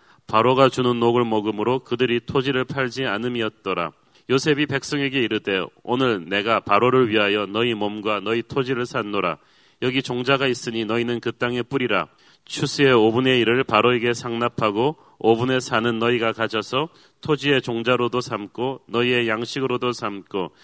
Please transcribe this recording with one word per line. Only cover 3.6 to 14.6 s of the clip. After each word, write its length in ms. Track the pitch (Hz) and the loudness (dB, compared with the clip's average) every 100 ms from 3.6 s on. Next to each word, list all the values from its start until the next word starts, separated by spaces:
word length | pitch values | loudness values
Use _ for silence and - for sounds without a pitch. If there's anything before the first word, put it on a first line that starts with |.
| 98 87 82 - _ _ - | -6 -4 -4 -10 _ _ -2
요셉이 360 | 131 156 143 151 | 0 2 0 0
백성에게 540 | 135 - 147 139 135 | -2 -4 -2 -2 0
이르되, 420 | 110 107 104 95 85 - | 0 -2 -2 -2 -2 -8
"오늘 420 | - 123 131 107 98 | -4 0 0 0 -2
내가 320 | 98 104 110 | -2 0 0
바로를 500 | - 101 120 127 120 | 2 4 6 4 4
위하여 360 | 107 101 104 98 | 2 2 0 -2
너희 280 | 107 120 | -2 -2
몸과 460 | 110 104 107 104 104 | -2 -4 -4 -4 -2
너희 220 | 98 117 | -2 -4
토지를 420 | 113 139 127 127 123 | -2 -4 -2 -4 -4
샀노라. 520 | 131 104 101 90 76 _ _ _ _ | -6 -4 -2 -2 -4 _ _ _ _
여기 200 | 127 131 | -2 -2
종자가 440 | 127 123 123 135 135 | -4 -4 0 0 0
있으니 360 | 120 - 113 107 | -2 -4 -4 -2
너희는 360 | 113 120 120 | -2 -2 -4
그 100 | 117 | -4
땅에 300 | - 123 123 | -4 -4 -4
뿌리라." 460 | 117 135 123 98 78 _ _ _ | -4 -2 0 0 -2 _ _ _
추수의 500 | - - 147 - 139 | -14 -4 -2 2 4
오분의 460 | 123 107 117 131 127 | 6 6 4 2 4
일을 240 | 110 123 | 4 2
바로에게 500 | 135 107 120 123 120 | 2 4 4 2 0
상납하고 840 | 120 123 117 120 - | -2 -4 -4 -4 0